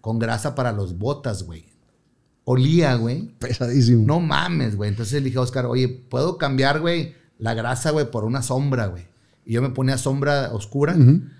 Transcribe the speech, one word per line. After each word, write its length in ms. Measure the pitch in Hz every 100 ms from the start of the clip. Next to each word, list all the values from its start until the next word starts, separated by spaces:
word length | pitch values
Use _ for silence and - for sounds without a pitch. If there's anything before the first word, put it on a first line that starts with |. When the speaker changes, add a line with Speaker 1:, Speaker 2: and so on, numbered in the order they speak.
Speaker 1:
con 180 | 113 113
grasa 360 | 113 113 147 135
para 180 | 123
los 240 | 104 92 87
botas, 460 | 113 143 131 95
güey. 240 | 82 82 - _ _ _ _ _ _ _
Olía, 520 | - 127 131 170 151 123
güey. 340 | 113 147 214 -
Speaker 2:
Pesadísimo. 680 | 120 117 123 135 117 117 110
Speaker 1:
No 140 | 160
mames, 560 | 165 147 175 165 113 101
güey. 140 | 104
Entonces 240 | 101 107 143
le 60 | 135
dije 100 | 127
a 40 |
Oscar, 260 | 127 131 120
"Oye, 200 | 123 127
¿puedo 500 | 127 - 123 160 175
cambiar, 440 | 143 135 143 151
güey, 340 | 170 170 165 - _ _
la 140 | 110
grasa, 380 | 113 113 127 160
güey, 200 | 151 147
por 140 | 117 107
una 180 | 131
sombra, 440 | - 131 143 127 101
güey?" 200 | 87 87 _ _ _ -
Y 80 |
yo 80 | 113
me 80 | 131
ponía 280 | 131 131 135
sombra 540 | 139 139 139 143 131
oscura 420 | 110 - 139 147 175
Speaker 2:
Ujú. 260 | 127 160 - -